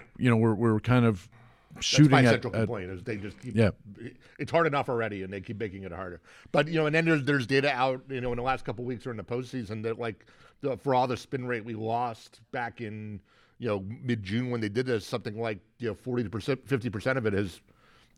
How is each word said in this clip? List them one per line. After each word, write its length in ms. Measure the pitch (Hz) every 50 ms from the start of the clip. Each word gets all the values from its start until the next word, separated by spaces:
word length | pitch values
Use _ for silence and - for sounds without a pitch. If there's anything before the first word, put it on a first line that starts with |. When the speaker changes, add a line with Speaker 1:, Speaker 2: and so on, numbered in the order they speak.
| - - - -
Speaker 1:
You 120 | - 127
know, 60 | 117
we're, 180 | 113 113 113 110
we're 260 | 95 117 113 107 107
kind 240 | - 120 123 123 117
of 240 | 113 104 90 - - - - - - - _ _ - - -
shooting 320 | - - - 131 151 135
Speaker 2:
That's 100 | 135 135
my 60 | 127 117
Speaker 1:
at, 40 | 113
Speaker 2:
central 200 | 110 - 117 92
Speaker 1:
at 60 | 113
Speaker 2:
complaint 300 | 110 113 120 101 90 92
is 120 | 95 87
they 140 | 87 123 110
just 200 | 98 98 101 - -
keep, 160 | - 123 107
Speaker 1:
Yeah. 140 | 113 113 - - - - 107 98 - 113 139 - - - - - -
Speaker 2:
it's 140 | 147 -
hard 160 | 135 165 170 156
enough 200 | 139 139 120 -
already, 360 | 123 117 113 107 101 95 95
and 80 | 92
they 80 | 101 98
keep 180 | 90 - 110 101
making 240 | 113 98 92 98
it 80 | 95 90
harder. 300 | 82 90 95 90 87 80 _ - - - - -
But, 160 | - 147 147 156
you 60 | 165
know, 120 | 156 156
and 80 | 151 151
then 100 | 165 165
there's, 200 | 165 160 147 127
there's 240 | 143 143 135 120 98
data 240 | 135 139 135 143
out, 280 | 131 123 131 131 131 127 - -
you 120 | 135 127
know, 100 | 123 123
in 60 | 120
the 80 | 120 123
last 200 | 131 131 127 -
couple 200 | 135 110 113 123
of 20 |
weeks 180 | 123 127 110 - 127
or 20 |
in 60 | 117
the 80 | 107 90
postseason 580 | - 120 127 127 117 - 131 110 92 110 110
that, 160 | 107 113 113 107
like, 260 | 120 113 98 - - _ - - - - _ -
the, 160 | - 139 123
for 180 | 98 - 143 127
all 140 | 123 123 123
the 80 | 123
spin 280 | - - - - 123 123
rate 180 | 123 123 113 104
we 100 | 120 113
lost 680 | 107 110 113 117 117 123 120 113 - - - _ - - _
back 280 | - 127 120 117 - -
in, 380 | 117 104 107 107 107 107 104 95 - _ _ _ _ _ _ -
you 80 | 117
know, 180 | 117 104 98 95 98 117 - 135
mid-June 460 | 120 120 110 98 92 104 120 127 123
when 100 | 120 117
they 80 | 110 101
did 180 | 101 123 127
this, 180 | 127 120 104 -
something 360 | - 131 110 - 117 104 110
like, 180 | 117 113 110 92 - _ _ -
you 80 | 120 110
know, 60 | 95
forty 280 | - - 131 120 123 113 92
percent, 360 | 110 104 - 143 135 - -
fifty 240 | 104 139 113 110 117
percent 300 | 95 104 - 131 131 135
of 80 | 110
it 60 | 110
has, 280 | 98 98 104 87 - - _ _ _ _ _ _ _ _ _ _ _